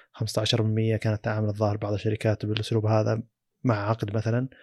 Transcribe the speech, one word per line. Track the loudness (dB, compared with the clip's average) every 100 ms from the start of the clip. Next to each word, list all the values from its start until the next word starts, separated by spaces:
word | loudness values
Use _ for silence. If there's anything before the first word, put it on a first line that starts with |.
| -20
خمسة | -6 -4 -2
عشر | 0 2
بالمية، | 2 2 2 0
كانت | 0 -2
تعامل | -2 0 -2
الظاهر | 0 0 0
بعض | -2
الشركات | -2 -2 0 0 0 -2
بالأسلوب | -4 0 0 4
هذا | 2 2 0 -4 _ _ _
مع | 0 0 0
عقد | -2 -2 -2
مثلًا. | 0 0 -2 -8